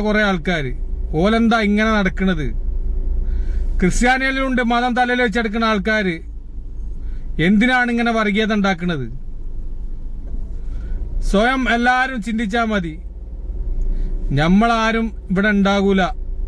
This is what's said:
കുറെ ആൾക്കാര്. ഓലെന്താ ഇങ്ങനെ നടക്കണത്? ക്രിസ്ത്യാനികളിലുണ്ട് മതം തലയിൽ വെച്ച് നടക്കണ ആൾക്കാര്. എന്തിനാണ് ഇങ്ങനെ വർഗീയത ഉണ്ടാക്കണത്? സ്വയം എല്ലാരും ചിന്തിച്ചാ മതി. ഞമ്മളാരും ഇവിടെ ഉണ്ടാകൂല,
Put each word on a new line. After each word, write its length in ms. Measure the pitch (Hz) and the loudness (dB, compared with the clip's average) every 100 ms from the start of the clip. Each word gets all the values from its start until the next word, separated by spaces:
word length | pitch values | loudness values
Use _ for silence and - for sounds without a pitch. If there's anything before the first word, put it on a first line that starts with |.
| 214 | 2
കുറെ 140 | 214 202 | 2 2
ആൾക്കാര്. 420 | 180 185 170 127 123 - - - 151 | 0 0 -2 -2 -4 -4 -4 -2 2
ഓലെന്താ 380 | 202 226 226 226 208 | 2 4 4 4 2
ഇങ്ങനെ 220 | 208 220 214 | 2 2 2
നടക്കണത്? 480 | 185 - 190 160 123 - - - - - - - - - - - - - | 0 0 0 0 0 -2 -2 -2 0 0 0 0 0 0 0 0 0 2
ക്രിസ്ത്യാനികളിലുണ്ട് 840 | 180 208 247 262 269 269 269 233 220 | 2 4 2 2 0 0 0 2 2
മതം 200 | 240 247 240 | 2 2 2
തലയിൽ 220 | 247 247 | 2 2
വെച്ച് 140 | 247 233 | 2 0
നടക്കണ 240 | 226 226 226 | -2 0 0
ആൾക്കാര്. 460 | 208 220 214 185 165 - - - - - - - - - - - - 170 | 0 0 0 0 -4 -8 -12 -10 -10 -8 -8 -6 -6 -6 -6 -4 0 4
എന്തിനാണ് 420 | 208 247 254 240 | 4 4 2 2
ഇങ്ങനെ 180 | 233 233 226 | 0 0 2
വർഗീയത 340 | 208 202 214 214 | 2 2 2 2
ഉണ്ടാക്കണത്? 480 | 196 175 175 151 120 131 - - - - - - - - - - - - - - - - - - - - - | 0 0 -2 -2 -4 -6 -8 -8 -6 -6 -6 -6 -6 -6 -6 -6 -6 -4 -4 -6 -6 -6 -4 -6 -4 -2 2
സ്വയം 320 | 196 240 262 226 233 | 2 2 2 0 2
എല്ലാരും 420 | 247 254 269 254 214 | 2 2 0 -4 -4
ചിന്തിച്ചാ 360 | 220 214 233 220 | -2 -2 0 0
മതി. 220 | 208 170 156 - - - - - - - - - - - - - 139 | -2 -2 -8 -12 -12 -12 -10 -8 -4 -2 0 0 0 -2 -2 0 2
ഞമ്മളാരും 680 | 165 196 233 226 226 226 226 - - | 4 4 4 2 0 0 -2 -6 -2
ഇവിടെ 200 | 190 214 202 | 0 2 4
ഉണ്ടാകൂല, 460 | 196 202 196 190 170 - - - | 4 4 4 2 2 -2 -4 -4